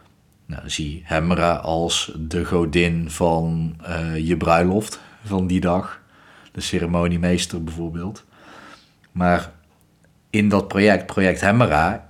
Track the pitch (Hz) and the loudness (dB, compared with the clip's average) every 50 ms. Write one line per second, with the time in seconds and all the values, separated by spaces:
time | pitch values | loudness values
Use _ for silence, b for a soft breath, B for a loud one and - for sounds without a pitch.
0 | b b b b _ _ _ _ _ - - - - 82 - - 78 73 78 - | b b b b _ _ _ _ _ -14 -14 -12 -10 -8 -6 -6 -6 -6 -8 -8
1 | - - 82 78 80 87 90 78 85 85 82 - - 80 82 82 85 82 - - | -6 -2 0 0 2 2 2 2 2 2 0 0 -2 -4 -2 -2 -2 -2 -2 -4
2 | - - - 78 80 80 85 87 85 - 95 87 85 78 73 87 87 85 85 82 | -4 -6 -8 -10 -8 -6 -4 -4 -2 0 0 0 0 2 2 2 2 2 0 -2
3 | 82 78 80 - 92 85 82 82 82 82 82 82 82 82 80 80 - 90 85 82 | -4 -6 -4 0 0 2 2 2 0 -2 -2 -2 -4 -4 -6 -10 -10 -8 -6 -6
4 | 82 82 80 80 80 82 87 80 85 85 82 85 90 92 95 110 110 - - - | -6 -4 -4 -4 -2 -2 -2 0 2 2 4 4 4 2 2 0 -2 -4 -10 -16
5 | B B B B - 104 101 92 92 87 92 95 - - 87 - - - - - | B B B B -10 -4 -2 -2 0 0 0 0 0 0 0 0 -2 -6 -12 -16
6 | B B B B B B B B B B B - - - - 90 87 85 87 85 | B B B B B B B B B B B -10 -6 -4 -4 -2 -2 0 0 0
7 | 87 87 87 85 87 87 90 87 - - - 85 82 80 80 82 85 82 80 87 | 0 0 0 0 2 2 2 0 -2 -4 -6 -8 -8 -8 -8 -8 -8 -8 -8 -8
8 | 87 101 107 - - B B B B B B B B B B B B B B B | -8 -8 -10 -12 -18 B B B B B B B B B B B B B B B
9 | B _ - 90 90 90 87 82 - - - - _ _ _ _ _ _ _ _ | B _ -4 0 2 4 2 2 0 -6 -16 -20 _ _ _ _ _ _ _ _
10 | _ _ _ _ _ _ - 107 104 104 104 98 95 - - 98 101 104 98 92 | _ _ _ _ _ _ 0 2 2 4 4 2 0 0 2 4 6 6 6 4
11 | - - - 101 95 92 85 - - 98 107 120 120 87 76 78 80 90 113 - | 0 -2 0 2 2 2 2 4 4 4 4 4 4 4 4 2 2 2 0 -4
12 | - | -10